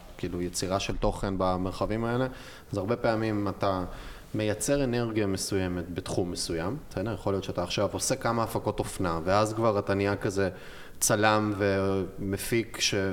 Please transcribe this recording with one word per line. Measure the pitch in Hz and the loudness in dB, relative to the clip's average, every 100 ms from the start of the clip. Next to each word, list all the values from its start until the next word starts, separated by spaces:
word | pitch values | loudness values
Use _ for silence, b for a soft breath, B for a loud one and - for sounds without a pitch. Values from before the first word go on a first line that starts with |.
| - - | -14 -8
כאילו, | 90 87 | -6 -2
יצירה | 90 90 90 95 | -4 -2 0 0
של | - 95 | 0 0
תוכן | 104 101 104 95 | 0 0 -2 0
במרחבים | 92 90 92 87 98 110 117 | 2 2 0 -2 -2 0 0
האלה, | 120 127 127 B B B | 0 -2 -4 B B B
אז | 101 | -4
הרבה | 98 117 | -2 0
פעמים | 120 110 110 104 101 | 2 2 2 0 0
אתה... | - 101 95 90 B B B B 107 | 0 0 0 -2 B B B B -2
מייצר | 107 101 - 143 | 0 0 2 2
אנרגיה | 131 120 117 110 101 | 2 2 0 2 2
מסוימת | 95 - 98 92 90 85 | 0 0 0 0 -2 -4
בתחום | 82 - - 90 | -6 -2 -2 0
מסוים, | 87 - 82 87 147 - | -2 -4 -2 -2 -4 -6
בסדר? | - 95 | -4 -4
יכול | 98 - | -2 -2
להיות | 98 | -2
שאתה | - - | -2 -4
עכשיו | 90 - 98 | -2 0 0
עושה | 95 - 127 | 0 -2 0
כמה | 117 117 | 0 0
הפקות | 110 107 107 104 | 0 0 -2 -2
אופנה, | 104 - 92 82 | -2 0 0 0
ואז | 82 101 110 | 4 4 4
כבר | 113 113 101 | 2 2 2
אתה | 98 | 2
נהיה | 98 101 101 | 2 2 2
כזה | 117 95 95 B B B B B | 0 2 0 B B B B B
צלם | - 107 107 107 107 101 | 2 4 6 6 4 2
ומפיק | 101 98 98 98 90 - 101 95 - 117 110 - | 2 4 2 2 -2 -4 -4 -2 0 0 0 -2
ש-, | - 104 95 | 0 2 0